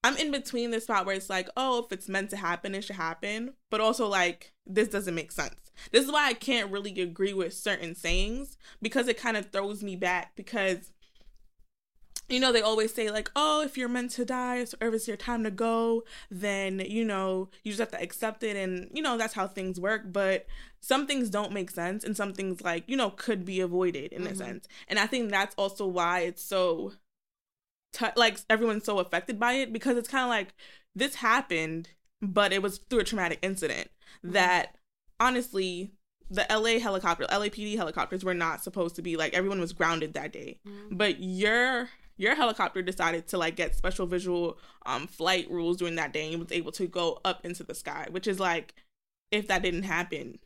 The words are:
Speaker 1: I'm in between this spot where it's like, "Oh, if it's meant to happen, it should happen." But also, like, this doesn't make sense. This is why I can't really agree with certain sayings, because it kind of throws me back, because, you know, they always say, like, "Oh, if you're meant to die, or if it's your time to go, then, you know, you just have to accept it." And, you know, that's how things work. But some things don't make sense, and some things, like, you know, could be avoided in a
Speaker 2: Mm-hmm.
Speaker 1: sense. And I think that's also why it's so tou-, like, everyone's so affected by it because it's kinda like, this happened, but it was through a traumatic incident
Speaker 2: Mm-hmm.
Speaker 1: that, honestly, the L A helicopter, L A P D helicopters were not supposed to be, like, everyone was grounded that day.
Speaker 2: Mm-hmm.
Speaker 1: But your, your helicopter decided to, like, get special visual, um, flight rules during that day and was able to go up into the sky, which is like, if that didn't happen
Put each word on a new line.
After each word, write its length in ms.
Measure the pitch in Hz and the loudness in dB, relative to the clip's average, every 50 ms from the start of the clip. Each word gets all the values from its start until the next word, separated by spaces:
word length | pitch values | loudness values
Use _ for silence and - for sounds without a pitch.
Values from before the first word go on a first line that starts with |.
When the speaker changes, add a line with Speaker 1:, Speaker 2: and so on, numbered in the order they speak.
| - | 4
Speaker 1:
I'm 120 | 240 277 | 2 2
in 140 | - 320 294 | 2 0 0
between 400 | 277 262 - - - 240 240 233 | 0 -2 -2 -2 -4 -2 -2 0
this 120 | 226 226 226 | -2 -2 0
spot 200 | - 226 196 185 | 2 2 2 2
where 100 | 196 190 | 2 -2
it's 140 | 190 190 - | -2 -2 -2
like, 200 | 196 185 185 - - | -2 -2 -2 -2 -2
"Oh, 260 | 247 262 262 247 240 233 | 0 2 2 2 2 0
if 80 | - | -2
it's 160 | 196 185 - | -8 -8 -6
meant 220 | 202 190 196 196 208 | -2 -2 -2 -2 -2
to 80 | 202 | -6
happen, 360 | 196 190 170 175 175 - 202 196 | -4 -2 -2 -2 -2 -4 -6 -6
it 80 | 196 208 | -6 -6
should 120 | - 202 | -8 -6
happen." 580 | 190 165 160 160 - - 202 208 220 233 254 277 _ _ _ | -4 -4 -4 -4 -4 -6 -6 -4 -4 -6 -8 -10 _ _ _
But 120 | 220 214 | 0 4
also, 260 | 220 220 - - 233 | 4 4 4 4 0
like, 460 | 208 202 190 180 175 170 - - - _ _ _ | 2 4 4 4 2 0 -4 -14 -20 _ _ _
this 220 | - 190 208 220 | 0 2 2 2
doesn't 280 | 214 - 202 196 185 170 | 4 2 -2 -2 -2 -4
make 160 | 165 147 - | -4 -6 -6
sense. 280 | - - 147 - - - - - _ - - - | -6 -6 -6 -6 -6 -14 -20 -20 _ -18 -10 6
This 140 | - 247 269 | 6 6 6
is 60 | 269 | 8
why 160 | 285 302 294 | 4 4 4
I 60 | 269 233 | 4 2
can't 380 | 226 - 262 254 233 202 196 | 0 -2 0 0 0 0 -2
really 300 | 190 202 196 208 185 190 | -4 -6 -6 -6 -4 -4
agree 320 | 180 175 170 175 190 202 196 | -4 -4 0 0 0 0 0
with 200 | 190 180 165 190 | 0 -2 -2 -4
certain 400 | - - 214 196 - - 165 170 | -4 -2 -2 -2 -2 -4 -8 -10
sayings, 640 | - - - 175 185 190 208 233 247 - - - _ - - - - | -4 -2 0 2 2 2 0 -2 -6 -8 -10 -14 _ -20 -20 -16 -8
because 260 | - 220 - 269 240 254 | -6 -2 0 2 2 2
it 80 | 226 | 0
kind 180 | 233 - 240 220 | 0 0 -2 -2
of 160 | 214 190 190 | -2 -4 -2
throws 320 | - 196 196 202 214 202 208 | -4 -2 -2 -2 -6 -6 -6
me 120 | 202 185 | -8 -4
back, 380 | 180 190 180 180 180 - - _ | -2 0 0 0 0 -2 -6 _
because, 560 | - 185 - - 226 196 190 185 175 - - - _ - _ _ - - - - - - - _ _ - _ _ _ _ _ _ _ - - - - - - | -16 -12 -6 -2 0 2 2 0 0 -4 -16 -20 _ -20 _ _ -20 -20 -20 -20 -20 -20 -20 _ _ -20 _ _ _ _ _ _ _ -20 -12 -12 -12 -4 0
you 100 | 254 254 | 2 4
know, 120 | 262 254 233 | 4 6 6
they 80 | 226 | 6
always 320 | 208 220 220 220 220 220 - | 4 4 4 4 2 0 0
say, 160 | - 220 214 | -2 -2 -2
like, 200 | 208 214 208 - - | -2 -4 -6 -2 0
"Oh, 260 | 277 302 311 302 302 | 2 2 4 4 2
if 160 | 302 277 277 | 0 -2 -2
you're 120 | 262 254 240 | -4 -2 -2
meant 220 | 247 247 247 247 | -2 -2 -2 -4
to 120 | - - 240 | -4 -4 -2
die, 360 | 220 254 254 247 247 247 247 247 233 - - | -2 -2 -2 -2 -2 -2 -2 -4 -6 -6 -2
or 80 | 220 | -2
if 60 | 233 220 | 0 0
it's 140 | 220 220 | 0 -2
your 100 | 233 208 | -4 -6
time 260 | - - 247 240 233 220 | -6 -4 -4 -2 0 -2
to 80 | 220 | -2
go, 520 | 190 190 226 226 226 226 226 233 226 226 226 - - - - - | -2 0 0 2 2 2 2 2 2 0 -2 -6 -18 -20 -16 -12
then, 500 | 196 180 202 202 196 196 196 190 190 190 | -10 -4 -2 -2 0 0 -2 -2 -2 -4
you 240 | 190 190 208 226 233 | -4 -2 0 0 0
know, 460 | 220 202 190 190 190 185 185 190 190 - - _ | 0 0 0 0 0 0 -2 -2 -6 -10 -12 _
you 80 | 214 | -8
just 80 | 208 196 | -4 -4
have 120 | 226 220 - - | -4 -4 -4 -8
to 20 | |
accept 420 | 180 175 - - - 220 220 - - | -8 -8 -6 -4 -4 -4 -4 -4 -4
it." 120 | 220 208 | -4 -2
And, 340 | 202 190 185 185 180 185 - - | -2 -2 -2 -4 -4 -6 -8 -8
you 80 | 294 | -4
know, 160 | 311 285 240 | -2 -2 0
that's 160 | 226 220 220 - | 0 -2 -4 -2
how 140 | 214 185 | -4 -4
things 320 | 175 - 202 185 185 180 180 | -4 -4 -6 -6 -6 -4 -2
work. 240 | 180 202 220 214 214 | 0 0 -2 -2 -4
But 400 | 196 180 202 196 190 190 - - - - - - - - _ | -4 -2 0 2 2 2 0 -2 -8 -12 -12 -12 -18 -20 _
some 280 | - - 262 269 294 | -2 0 0 0 2
things 220 | 277 285 269 247 208 | 0 0 0 0 0
don't 220 | 190 202 208 202 | 0 -2 -2 -2
make 200 | 202 202 180 185 | -2 -4 -4 -6
sense, 320 | - 180 170 180 196 214 - | -4 -4 -4 -2 -4 -4 -4
and 120 | - 208 | -4 -2
some 180 | - 202 196 190 | -2 -2 -2 -2
things, 280 | - 196 190 185 175 | -4 -4 -4 -4 -4
like, 220 | - 180 170 170 170 | -2 -2 -2 -2 -2
you 80 | - 262 | -2 0
know, 140 | 269 240 196 | 2 2 0
could 320 | 196 - - - 220 190 180 | -2 -4 -2 -2 -2 -2 -2
be 140 | 190 190 185 | -2 -2 0
avoided 520 | 185 175 175 180 185 180 170 139 135 170 - | 0 2 2 2 2 2 0 -2 -8 -8 -8
in 100 | - 180 | -6 -6
a 60 | 180 | -6
Speaker 2:
Mm-hmm. 80 | - | -6
Speaker 1:
sense. 300 | 190 - 120 - - - - - - - | -6 -8 -8 -10 -12 -14 -18 -20 -20 -6
And 120 | - - 208 | 0 2 2
I 80 | 202 | 2
think 240 | 220 - 254 233 208 | 2 2 0 0 2
that's 240 | 202 190 196 202 - | 2 2 2 2 0
also 300 | - 202 196 196 - 208 | -2 -2 -2 0 -2 -4
why 340 | 190 180 180 170 170 175 180 | -2 2 2 2 2 2 2
it's 220 | 170 180 175 - - | 0 -2 -4 -8 -8
so 500 | - 196 190 185 180 165 160 190 196 - - _ _ _ _ _ _ _ _ _ _ _ _ _ _ _ _ _ _ - | -2 2 2 4 2 2 0 -4 -8 -10 -14 _ _ _ _ _ _ _ _ _ _ _ _ _ _ _ _ _ _ -6
tou-, 180 | - 240 220 - | -2 -2 0 4
like, 240 | 233 240 226 202 - - _ | 4 4 4 4 0 2 _
everyone's 360 | 220 214 233 226 214 214 214 | 4 4 4 2 2 2 0
so 140 | - 208 196 | 0 2 2
affected 400 | 180 190 - 170 180 - 233 202 | 2 2 0 -2 -2 -2 -2 0
by 140 | 226 240 247 | 2 2 2
it 200 | 269 269 226 226 | 2 0 -2 -4
because 240 | 226 - 269 247 | -2 0 2 0
it's 100 | 240 233 - | 0 0 -2
kinda 180 | 269 269 254 | -2 0 0
like, 260 | 247 233 214 190 - - _ - - - - _ _ _ | 2 0 0 0 -4 -12 _ -20 -20 -20 -20 _ _ _
this 200 | 185 254 277 - | -2 -2 0 0
happened, 760 | - 254 220 233 269 269 - 175 160 160 160 160 165 165 - - _ _ _ _ _ | 0 2 4 4 4 2 2 0 0 0 0 -2 -4 -6 -8 -16 _ _ _ _ _
but 320 | 214 196 180 208 202 190 190 | -4 2 4 4 4 4 4
it 80 | 196 | 2
was 160 | 190 202 190 - - - | 0 0 -4 -6 -6 0
through 100 | 262 233 | 2 2
a 40 | 190 | 2
traumatic 360 | - 226 208 185 170 156 - | 2 0 0 0 0 -2 -2
incident 480 | - 190 196 190 165 147 - - - - _ _ _ - - - - | -2 -2 -2 -2 -2 -2 -2 -2 -6 -8 _ _ _ -20 -20 -12 -10
Speaker 2:
Mm-hmm. 100 | 175 175 | 0 4
Speaker 1:
that, 420 | 202 185 180 180 175 - - - - _ _ _ _ _ - _ _ | 4 6 6 4 4 2 -2 -8 -20 _ _ _ _ _ -20 _ _
honestly, 720 | 226 254 254 247 247 - - 196 190 185 180 175 185 202 - _ _ _ _ _ - - | 8 8 8 6 0 0 0 0 2 2 0 -2 -6 -8 -10 _ _ _ _ _ -10 -2
the 200 | 190 196 - - | 2 2 4 4
L 140 | 214 220 220 | 4 4 6
A 120 | 226 226 233 | 6 4 4
helicopter, 460 | 233 220 196 190 190 180 170 - 135 - | 4 2 0 2 2 2 2 2 2 2
L 140 | - 202 208 | 2 2 2
A 60 | 208 | 0
P 140 | 208 - 208 | -2 -4 -4
D 100 | 214 208 | -2 0
helicopters 480 | 220 180 156 165 170 - - 185 185 185 | 0 -2 -2 0 -2 -2 -2 -2 -2 0
were 100 | 185 180 | 0 0
not 300 | 175 170 165 156 - - | 2 0 0 -2 -4 -8
supposed 320 | 196 - 208 175 170 170 | -6 -2 -2 -2 -2 -2
to 60 | - | -6
be, 160 | 170 175 165 | -4 -4 0
like, 160 | 160 160 147 - | 0 0 2 2
everyone 260 | 180 190 196 202 190 | 2 2 2 0 0
was 140 | 170 165 170 | -2 -4 0
grounded 400 | - 165 165 165 160 156 156 - | 0 2 2 2 2 -2 -4 -4
that 180 | 147 143 151 - | -6 -8 -8 -10
day. 260 | - - - - - _ | -10 -12 -12 -14 -16 _
Speaker 2:
Mm-hmm. 280 | 208 202 202 208 214 208 | -18 -16 -16 -10 -8 0
Speaker 1:
But 220 | 180 214 202 185 180 | 2 2 2 2 0
your, 680 | 180 185 185 185 208 214 220 240 247 254 262 240 247 240 - - - - - | -4 -4 0 2 2 4 4 4 4 2 2 -2 -4 -6 -12 -20 -20 -20 -8
your 180 | - 190 220 269 | 0 2 2 4
helicopter 460 | 302 247 233 220 - 196 175 - 190 | 4 4 2 2 0 -2 -2 0 -2
decided 460 | 180 180 185 185 175 165 170 170 165 - | -4 -4 -2 0 0 0 0 -2 -4 -2
to, 80 | - | -2
like, 180 | 185 165 165 165 | 0 0 0 0
get 200 | - 170 156 - | -2 0 2 2
special 300 | - - 180 180 - 190 | 2 2 0 0 -2 -2
visual, 500 | 175 180 180 185 180 175 175 175 165 - - - - - _ - | -2 -2 -2 0 0 0 0 0 -2 -4 -8 -18 -20 -20 _ -6
um, 220 | - 127 123 147 | -6 -4 -4 -6
flight 420 | 185 - - 165 180 190 180 160 - | -8 -8 -2 2 2 2 2 2 -2
rules 260 | - 175 165 170 180 | -4 -2 0 0 0
during 180 | 180 180 170 165 | 0 0 -2 0
that 180 | 165 156 143 - | -2 -2 -2 -2
day 180 | 156 156 156 | -4 -4 -2
and 80 | 165 170 | -4 -6
was 100 | 165 - | -6 -4
able 200 | - 175 165 156 160 | -4 -4 -4 -4 -4
to 140 | - 190 | -4 -4
go 320 | 170 - 180 175 165 - - - | -4 -2 0 0 0 -2 0 -2
up 200 | 190 175 - - | -2 -2 -2 -6
into 180 | 170 175 - - | -10 -10 -10 -10
the 120 | - - | -12 -12
sky, 320 | - - 151 147 151 147 - | -10 -8 -8 -8 -8 -8 -6
which 160 | 165 185 185 | -8 -4 -2
is 120 | 220 190 185 | -2 0 2
like, 340 | 196 180 170 165 - - - - _ _ _ _ _ _ _ _ _ _ | 2 0 0 0 -4 -8 -20 -20 _ _ _ _ _ _ _ _ _ _
if 160 | - 208 208 | -2 -2 2
that 140 | - 196 180 | 2 0 2
didn't 220 | 190 180 170 170 190 | 2 0 0 0 -2
happen 560 | 196 160 170 175 175 160 147 143 - - - - | 0 -2 -2 -2 -2 -6 -8 -8 -10 -14 -18 -20